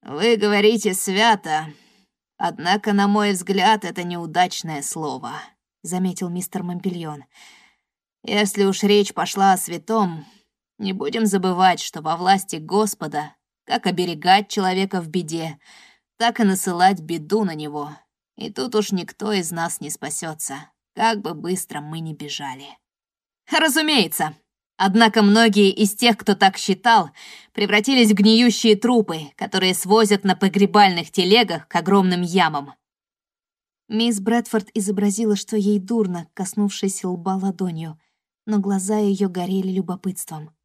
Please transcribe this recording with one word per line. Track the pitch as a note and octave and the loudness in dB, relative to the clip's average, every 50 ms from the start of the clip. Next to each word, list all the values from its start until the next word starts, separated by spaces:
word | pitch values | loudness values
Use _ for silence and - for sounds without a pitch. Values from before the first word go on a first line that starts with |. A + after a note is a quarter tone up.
"Вы | _ - C3+ D3 F#3+ A#3 A#3+ | _ -12 -8 -2 2 2 2
говорите | G#3+ G3 G#3 G#3 G3+ G3+ G#3+ A#3+ A3 - G#3+ F#3+ | 2 2 2 2 4 4 4 2 2 0 -2 -4
"свято", | F#3+ - - F#3+ G3 A3 A#3 A3 G3 - E3 D#3 D#3 D#3 D#3 D3 _ _ _ _ _ _ _ _ _ _ _ _ _ | -4 -4 -4 0 2 4 4 2 2 0 -4 -4 -4 -4 -8 -18 _ _ _ _ _ _ _ _ _ _ _ _ _
однако, | - F3 E3+ - D3 F3 F#3+ G#3+ - G#3+ G#3 | -6 -6 -6 -4 -2 -2 -2 0 0 0 0
на | G3+ G3 G3+ | 2 2 2
мой | G3+ G#3 G#3 G#3 G3+ | 2 2 2 0 -2
взгляд, | F3+ F3 - G3 G3 F3+ G3+ A3 G#3+ F#3+ | -2 -2 -2 -2 2 4 4 2 2 0
это | F3 E3 - F3+ | -8 -8 -8 -8
неудачное | F3 F3 F3 E3+ E3 D3+ E3+ F3+ F3+ - - - D#3+ D#3 C#3+ | -8 -8 -8 -8 -6 0 0 0 0 0 -8 -10 -8 -8 -8
слово", | C#3+ - - E3 D#3 D3 C3+ B2+ A#2+ A#2 - - - - _ _ _ _ _ _ _ | -8 -8 -8 -8 -8 -8 -8 -8 -10 -12 -12 -12 -16 -18 _ _ _ _ _ _ _
заметил | E3+ F3 F3+ F#3 F#3 E3+ - F#3+ F3 | -8 -4 -2 -2 -2 -2 -4 -6 -6
мистер | E3+ F3+ F#3 - - F3+ E3+ | -6 -6 -8 -8 -8 -8 -8
Мампельон. | F3 F3+ F3+ F3+ G3 F3 F3 E3 D#3+ D3+ D3 - _ _ _ - - - _ _ _ _ _ _ _ _ _ _ _ _ _ _ | -6 -8 -6 -6 -6 -6 -6 -10 -10 -12 -14 -16 _ _ _ -20 -20 -20 _ _ _ _ _ _ _ _ _ _ _ _ _ _
"Если | - - G3+ G#3 G3+ - G3+ G3+ | -4 0 0 0 0 0 0 2
уж | G3 F#3+ - - | 2 2 2 2
речь | G3+ G#3 G#3 G3+ G3 - | 4 4 4 4 2 -2
пошла | - E3 F3+ - G3 G3 G3 F#3+ | -6 -6 -4 -2 2 4 4 4
о | F#3 | 2
святом, | - - E3+ F3 D#3+ - A3 A3+ G#3 F#3 E3 D#3+ C#3+ _ _ _ _ _ _ _ _ _ _ _ | 0 -8 -10 -12 -6 -2 0 0 0 0 -2 -8 -14 _ _ _ _ _ _ _ _ _ _ _
не | G#3+ F#3+ F#3+ | -8 -6 -6
будем | F#3+ - - - A#3 A3+ | -4 -6 -6 -2 -2 -2
забывать, | G#3 F#3+ G3 F3+ F#3+ F3+ F3 F#3 F#3 F3 E3+ | 0 0 0 0 0 0 4 4 4 4 2
что | - - - E3+ | -4 -10 -12 -8
во | D#3 D#3+ E3 E3 | -6 -4 -4 -2
власти | F3+ F#3 G3 G3 F#3+ - - | 2 2 2 2 2 -6 -10
Господа | E3 D#3 D#3 F3 G3+ A3 G#3 - _ E3+ D3 D3 D3+ D3 C#3+ _ _ _ _ _ _ _ | -12 -8 -2 0 0 0 0 -2 _ -10 -6 -6 -6 -8 -8 _ _ _ _ _ _ _
как | - A#3+ A#3+ - | -4 -4 -2 0
оберегать | G3 F#3+ E3+ F3+ F3 E3+ D3+ - F3+ F#3+ G3+ G#3+ _ | -2 0 0 -2 -4 -4 -4 2 4 4 4 4 _
человека | - G#3 F#3+ F#3+ F3+ F#3 G3 F#3+ - F#3 | -4 -2 -2 0 0 0 -2 -2 -2 -6
в | E3+ D#3+ | -6 -4
беде, | D#3 F#3 E3+ D3+ D#3+ E3 D#3+ D#3+ D3+ _ _ _ - - - _ _ _ _ _ _ _ | -4 -4 -4 -4 -8 -8 -8 -8 -12 _ _ _ -20 -20 -20 _ _ _ _ _ _ _
так | A3+ A#3 A#3+ - | -2 -2 0 2
и | A#3 | 2
насылать | G3 F#3+ F#3+ - G3 F3+ F3 F3+ F#3 G3+ F#3 | 2 2 2 -2 -4 0 4 4 4 4 2
беду | D#3 D#3 E3+ E3 D3+ D3+ F#3 A3 A3 | -4 -6 -6 -6 -4 -2 0 0 0
на | F#3 D#3+ | 0 -4
него. | D#3 D3+ D3 D3 D3+ D3 D3 D3 - _ _ _ _ _ _ _ | -6 -8 -8 -8 -8 -10 -10 -12 -18 _ _ _ _ _ _ _
И | - A3 A3+ | -14 -12 -12
тут | G#3 - B3+ B3+ B3 | -8 -8 -8 -2 -2
уж | G#3+ G#3 - | -2 -2 0
никто | G3+ F#3 E3+ - - _ G#3+ G#3 | -2 -4 -6 -6 -12 _ -6 -4
из | G#3+ G3 F3 D#3+ | -2 -2 -4 -4
нас | F3 E3 E3 E3+ - - | -6 -6 -6 -6 -6 -8
не | D3+ D3 | -10 -12
спасётся, | D3+ - - C#3+ D3+ - - E3 D#3 D#3+ - - C3+ C#3 D3 _ _ _ _ _ _ | -12 -10 -10 -10 -10 -8 -8 -10 -10 -10 -10 -12 -10 -12 -16 _ _ _ _ _ _
как | - G#3+ A3+ A3+ G#3 | -2 -2 0 0 -2
бы | G3+ D#3 E3+ | -6 -8 -10
быстро | D3+ D3+ E3+ F#3 F#3 - _ - D3 | -8 -6 -4 -4 -4 -6 _ -10 -12
мы | D3 D3 D#3 E3 | -10 -10 -10 -10
ни | D#3+ D#3+ D#3 | -10 -10 -10
бежали". | C#3+ D3+ D3 C#3 - C#3+ C#3 C3 C3 C#3+ C#3+ - _ _ _ _ _ _ _ _ _ _ _ _ _ _ _ | -12 -12 -12 -10 -10 -10 -10 -12 -12 -16 -20 -20 _ _ _ _ _ _ _ _ _ _ _ _ _ _ _
"Разумеется. | - D#4 D#4+ D#4+ B3 D#4 D#4 D#4 D#4 C4 G3 E3 - - D#3+ D3+ D#3 _ _ _ _ _ _ _ _ _ | -2 0 0 0 0 0 -2 0 0 0 0 0 -2 -6 -6 -6 -8 _ _ _ _ _ _ _ _ _
Однако | F#3 G3 F#3 A3 A#3 A3+ - A3+ | -2 2 4 4 4 4 4 4
многие | G#3 G3+ G3+ A3 A#3 A3+ G3 G3+ G#3 F#3+ | 4 6 6 6 6 4 6 4 4 4
из | - - G#3+ G3 - | 4 2 0 0 0
тех, | - A#3+ A#3+ G#3+ - | 0 0 0 0 0
кто | - - G3+ | 0 -2 0
так | F3+ G3+ F#3+ F#3 - | 4 4 2 2 0
считал, | - - F#3+ F#3 _ A#3+ A3+ A3 F3 D3 _ - - - - - - _ _ | -2 -2 -2 0 _ 4 4 4 4 0 _ -20 -20 -20 -20 -20 -20 _ _
превратились | - G3+ G3+ G3+ G#3 G#3+ - C4+ C4 A#3+ G#3+ | -4 -2 0 2 0 2 2 4 4 6 6
в | G#3+ | 6
гниющие | F#3+ G3+ G#3+ A3 A3+ B3 A#3+ G#3 - - A#3 G#3+ G#3 | 6 6 6 6 6 6 4 2 4 4 4 4 4
трупы, | - A#3 B3+ A#3+ G#3+ - E3+ D#3 D#3 C#3 _ | 4 2 4 4 2 0 -4 -10 -10 -14 _
которые | - - - - F#3+ F#3 F#3 F3+ | -10 -10 -4 -2 0 0 0 0
свозят | - - F#3 G3+ A3 A3+ G3+ G#3 G3 - | -2 2 4 4 4 6 4 2 2 2
на | G3 F#3 | 0 0
погребальных | F3+ - F#3+ E3+ G3 G3+ F#3 E3 G#3 G#3 G3 F3+ E3+ D#3 - | 2 2 0 4 4 2 4 6 6 6 6 4 0 -6 -6
телегах | _ - F3+ F3+ G3+ A#3+ A#3+ F#3 E3+ D#3+ - _ | _ 0 4 4 6 4 4 2 -2 -8 -8 _
к | - | -4
огромным | E3+ E3 F#3 G3 G3+ F#3+ F#3 F3+ F3+ | -2 0 2 2 4 4 4 2 0
ямам". | F3+ F3 E3+ F#3+ F3 E3 D3+ C#3+ C#3 C#3 - _ _ _ _ _ _ _ _ _ _ _ _ _ _ _ _ _ _ _ _ _ _ _ | -2 0 2 2 2 2 0 -4 -8 -10 -18 _ _ _ _ _ _ _ _ _ _ _ _ _ _ _ _ _ _ _ _ _ _ _
Мисс | G#3+ A3 A#3 A#3 A#3 G3+ | -2 0 0 0 0 0
Брэдфорд | F#3+ A3 A3+ A#3+ A#3 - - A3 G#3+ - _ | 0 0 0 0 0 0 -2 -4 -4 -2 _
изобразила, | A#3 G3+ G3 G#3 F#3+ G3+ G3+ G3 G#3 A3+ G#3+ G#3 | -4 -2 -2 -2 0 0 0 0 0 0 0 0
что | G3 - - - G#3+ | -2 -2 -4 -4 -2
ей | G3 G3+ G#3 G#3 | 0 2 0 0
дурно, | F#3 F#3+ A#3+ A#3 G#3+ F#3+ F3+ F3 E3 _ _ | 0 -2 0 0 0 0 -2 -8 -10 _ _
коснувшись | - F3+ F#3+ - - G#3 G3+ G3 - - F#3+ G3 - - | -10 -10 -6 -2 -2 -2 -2 -2 -4 -6 -6 -6 -4 -6
лба | F#3 F3+ F3 E3+ F#3+ F#3+ G3 | -6 -6 -6 -4 -4 -4 -2
ладонью, | F#3+ G3 F#3 F3+ F#3+ F3+ E3 D#3+ E3 D#3+ D#3 D#3 _ _ _ _ _ _ _ _ _ | -4 -4 -4 -4 -6 -6 -6 -8 -10 -12 -14 _ _ _ _ _ _ _ _ _ _
но | - G#3+ G#3 | -2 -2 -2
глаза | F#3+ G3 G3+ F#3+ F#3 G3 G#3+ G#3+ | 0 0 -2 -2 -2 -2 -2 0
её | G#3+ G3+ G3 F#3+ G3+ F#3+ | 0 0 0 0 -2 -2
горели | F3+ F3+ F3+ F#3 F#3+ F#3+ F#3 F#3+ | -2 -6 -6 -4 -2 -2 -2 -2
любопытством. | F#3 F#3+ F#3 E3+ F3+ F#3 - G3 F#3 - - - E3 D#3 D3+ D#3 _ _ _ | -2 -4 -4 -4 -6 -6 -6 -8 -8 -8 -10 -12 -12 -14 -14 -16 _ _ _